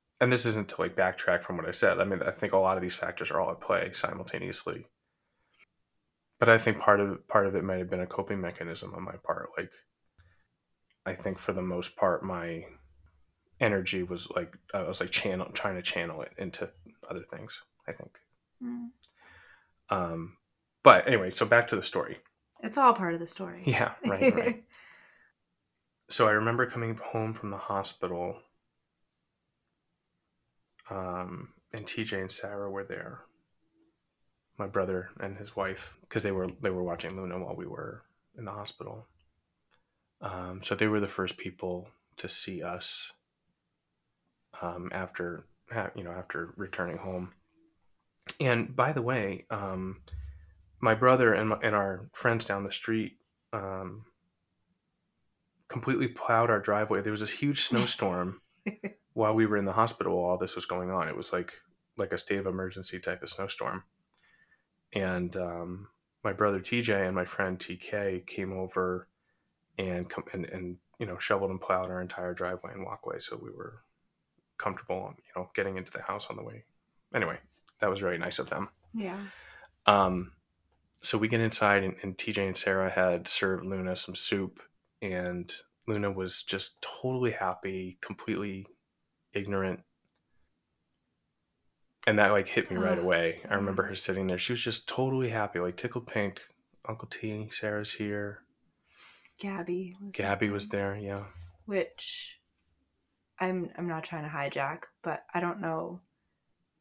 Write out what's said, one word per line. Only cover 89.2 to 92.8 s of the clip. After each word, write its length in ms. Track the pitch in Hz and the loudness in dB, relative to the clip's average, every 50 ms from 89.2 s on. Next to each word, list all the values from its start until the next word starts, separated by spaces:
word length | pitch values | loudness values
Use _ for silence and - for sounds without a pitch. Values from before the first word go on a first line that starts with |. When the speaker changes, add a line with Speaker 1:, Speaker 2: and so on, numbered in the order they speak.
| _ _ | _ _
Speaker 1:
ignorant. 500 | - 101 95 104 98 95 95 92 - - - _ _ _ _ _ _ _ _ _ _ _ _ _ _ _ _ _ _ _ _ _ _ _ _ _ _ _ _ _ _ _ _ _ _ _ _ _ _ _ _ _ _ - - | -6 -6 -4 -2 -2 0 0 0 -2 -4 -10 _ _ _ _ _ _ _ _ _ _ _ _ _ _ _ _ _ _ _ _ _ _ _ _ _ _ _ _ _ _ _ _ _ _ _ _ _ _ _ _ _ _ -2 2
And 100 | 120 104 | 4 6
that, 140 | 107 104 98 | 8 8 8
like, 160 | 104 101 98 | 8 6 4
hit 240 | - - - - - | 2 0 0 0 0
me 60 | 92 | 0
right 200 | 92 | 2